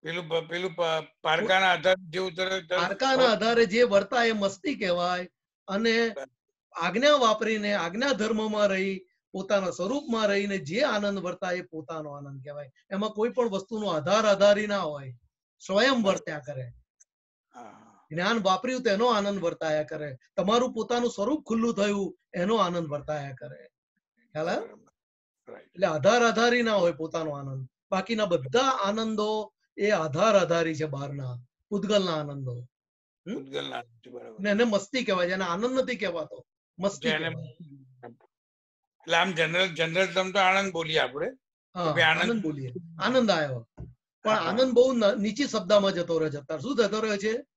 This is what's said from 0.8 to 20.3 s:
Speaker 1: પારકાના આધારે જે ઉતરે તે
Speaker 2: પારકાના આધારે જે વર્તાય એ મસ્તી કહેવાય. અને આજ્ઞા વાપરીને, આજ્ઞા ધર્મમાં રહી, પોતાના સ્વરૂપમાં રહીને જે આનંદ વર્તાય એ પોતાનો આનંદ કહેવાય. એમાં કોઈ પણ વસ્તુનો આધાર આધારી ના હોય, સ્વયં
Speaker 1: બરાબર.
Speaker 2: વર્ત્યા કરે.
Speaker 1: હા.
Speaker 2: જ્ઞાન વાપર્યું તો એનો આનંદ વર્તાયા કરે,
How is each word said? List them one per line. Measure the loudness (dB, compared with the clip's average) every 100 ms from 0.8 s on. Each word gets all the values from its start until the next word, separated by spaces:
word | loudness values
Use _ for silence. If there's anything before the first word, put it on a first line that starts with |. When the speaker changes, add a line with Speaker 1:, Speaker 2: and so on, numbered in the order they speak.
| -2 -2 -4 _
Speaker 1:
પારકાના | 0 0 4 4 4
આધારે | 4 2 0 -2
જે | -6
ઉતરે | -6 -4 -4 -4
તે | -2 -2
Speaker 2:
પારકાના | -2 0 2 4
આધારે | 4 4 2 4 4
જે | 4
વર્તાય | 6 4 2 0 2
એ |
મસ્તી | 2 -2 -2 -6
કહેવાય. | -4 -2 0 0 -2 -6 _ _ _ -6
અને | -2 2 2 0 -4 -14 _ _ _ _
આજ્ઞા | -4 -2 4 6 6
વાપરીને, | 6 4 0 0 0
આજ્ઞા | -2 -2 -2 0
ધર્મમાં | 0 0 0 -2 2 2
રહી, | 2 -2 -4 -10 _ _
પોતાના | -12 0 0 0
સ્વરૂપમાં | -4 -4 -4 -2 0 2
રહીને | 2 0 -4
જે | -4 0
આનંદ | 0 0 -2 -4
વર્તાય | -6 -6 -6 -6
એ |
પોતાનો | -6 -14 -10 -10 -10
આનંદ | -12 -14 -14
કહેવાય. | -14 -14 -16 _ _
એમાં | -4 -4
કોઈ | -2 -2
પણ | 0 0
વસ્તુનો | -2 -6 -6 -2
આધાર | -2 2 2 4
આધારી | 6 6 6 2
ના | -2
હોય, | -2 -6 -12 -18 _ _ _ _ -2
સ્વયં | 2 4
Speaker 1:
બરાબર. | 4 2
Speaker 2:
વર્ત્યા | 0 -4 -10
કરે. | -10 -10 -12 -16 _ _ _ _ _ _ _
Speaker 1:
હા. | -20 -20 -20 -20 _ _
Speaker 2:
જ્ઞાન | -4 0 0
વાપર્યું | 2 0 0 -2
તો | 0
એનો | 2 4
આનંદ | 2 0 -2
વર્તાયા | -4 -4 -2 -2
કરે, | -4 -8 -10 -12 _